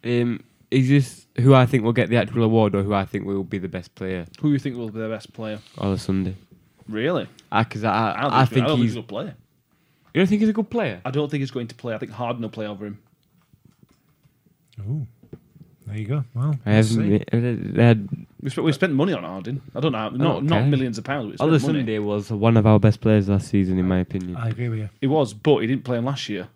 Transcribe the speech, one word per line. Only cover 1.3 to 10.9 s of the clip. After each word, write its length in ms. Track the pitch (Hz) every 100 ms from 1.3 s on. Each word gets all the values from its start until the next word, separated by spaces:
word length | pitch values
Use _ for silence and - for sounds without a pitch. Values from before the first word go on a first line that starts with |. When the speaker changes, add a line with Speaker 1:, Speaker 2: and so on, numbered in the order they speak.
| -
Speaker 1:
who 100 | 127
I 140 | 131 123
think 160 | 131
will 100 | 110
get 180 | 120 98
the 60 | 117
actual 280 | 104 120
award 320 | 113 113 107 101
or 80 |
who 100 | 98
I 100 | 101
think 220 | 95 104 98
will 160 | 98
be 160 | 92 98
the 100 | 90
best 240 | 90 87 -
player? 280 | 95 92 82 -
Speaker 2:
Who 120 | 151
you 60 | 143
think 160 | 139 120
will 120 | 113
be 120 | 110
the 80 | 110
best 240 | 110 -
player? 260 | - 110 104 - -
Speaker 1:
Ola 200 | 98 95
Sunday. 380 | - 95 92 95 _ - _ _ -
Speaker 2:
Really? 380 | 107 139 160 - _ _
Speaker 1:
I, 140 | 104
'cause 180 | 117 107
I, 80 | 110
I, 260 | 101 110 104
Speaker 2:
I 40 |
don't 100 | 139
Speaker 1:
I 120 | -
Speaker 2:
think, 40 | 123
Speaker 1:
think 100 | 117
Speaker 2:
I 40 | 123
don't 80 | 139
think 60 |
Speaker 1:
he's 80 | 117
Speaker 2:
he's 40 | 120
a 40 |
good 80 | 107
player. 260 | 101 185 - _ _ _ _ _ _ _
Speaker 1:
You 60 | 151
don't 60 | 185
think 140 | 208
he's 80 | 214
a 40 |
good 160 | 214 208
player? 300 | 240 165